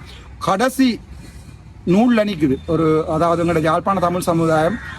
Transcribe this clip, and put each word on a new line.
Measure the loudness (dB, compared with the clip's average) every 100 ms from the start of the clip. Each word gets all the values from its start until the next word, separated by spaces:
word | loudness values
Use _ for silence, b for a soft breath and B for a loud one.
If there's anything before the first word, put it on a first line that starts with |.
| B B B -8
கடைசி | -2 0 0 2 2 0 -8 B B B B B -20 -8 0
நூல்ல | 4 4 4 0
நிக்குது. | 0 0 0 -2
ஒரு, | 0 2 2 0
அதாவது | 0 0 2
எங்களுடைய | 0 0 0
யாழ்ப்பாண | 0 0 0
தமிழ் | 0 -2 0
சமுதாயம் | 0 2 2 0 -2 B